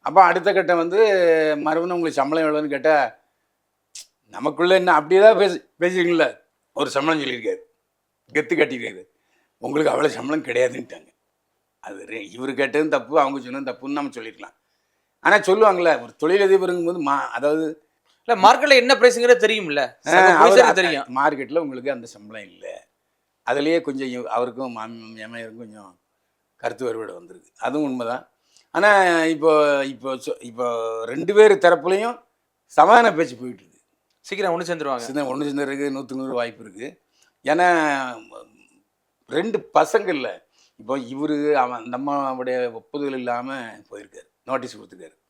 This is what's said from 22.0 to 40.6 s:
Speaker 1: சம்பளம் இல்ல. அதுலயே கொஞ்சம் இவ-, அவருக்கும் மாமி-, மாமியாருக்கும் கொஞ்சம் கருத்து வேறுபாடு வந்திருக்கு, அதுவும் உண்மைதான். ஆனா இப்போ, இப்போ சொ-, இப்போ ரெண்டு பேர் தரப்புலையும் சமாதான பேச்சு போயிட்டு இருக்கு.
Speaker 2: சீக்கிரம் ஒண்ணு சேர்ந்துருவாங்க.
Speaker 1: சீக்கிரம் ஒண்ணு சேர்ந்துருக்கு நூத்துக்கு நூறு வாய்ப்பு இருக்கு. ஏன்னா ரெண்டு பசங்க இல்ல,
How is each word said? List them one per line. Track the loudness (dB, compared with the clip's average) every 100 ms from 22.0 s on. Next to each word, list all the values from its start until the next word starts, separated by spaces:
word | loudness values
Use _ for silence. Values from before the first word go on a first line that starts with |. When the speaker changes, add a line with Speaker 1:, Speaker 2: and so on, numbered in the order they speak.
| -12
Speaker 1:
சம்பளம் | -20 -18 -18 -18
இல்ல. | _ -18 -18 _ _ _ _ _ _ -4
அதுலயே | -2 0 -2
கொஞ்சம் | -2 -8 -8
இவ-, | -8 -6
அவருக்கும் | -4 -4 -8 -12 -10
மாமி-, | -14 -16 -20
மாமியாருக்கும் | -20 -16 -16 -16 -18
கொஞ்சம் | -20 -20 -20 _ _ _ _ _ _ _
கருத்து | -10 -8
வேறுபாடு | -8 -8 -10
வந்திருக்கு, | -14 -20 -20 _ _
அதுவும் | -6 -4 -4
உண்மைதான். | -6 -8 -8 -12 _ _ _ _
ஆனா | 0 4 4 4 2
இப்போ, | 0 0 2 4 2 0 -4
இப்போ | -8 -10
சொ-, | -8 -10 -12
இப்போ | -12 -6 -6 -4 -6 -8
ரெண்டு | -8 -6 2
பேர் | 8 8
தரப்புலையும் | 8 4 4 0 -2 -2 -8 _ _ _ _ _ 4
சமாதான | 6 8 6
பேச்சு | 2 -4 -6
போயிட்டு | -14 -16
இருக்கு. | _ _ _ _ _ _
Speaker 2:
சீக்கிரம் | -12 -4 -2
ஒண்ணு | -4 -6
சேர்ந்துருவாங்க. | -6 -6 -6 -6
Speaker 1:
சீக்கிரம் | -6 -6
ஒண்ணு | -6 -6
சேர்ந்துருக்கு | -6 -6 -6 -6
நூத்துக்கு | -8 -10 -10
நூறு | -6 -6
வாய்ப்பு | -6 -10
இருக்கு. | -20 -18 -18 _ _ _ _ _
ஏன்னா | -4 0 2 2 0 -4 -6 -12 -18 -20 -20 _ _ _ _ _ _ _ _
ரெண்டு | -6 -4 -6 -2
பசங்க | 0 2 0 -2
இல்ல, | -6 -6 -12 _ _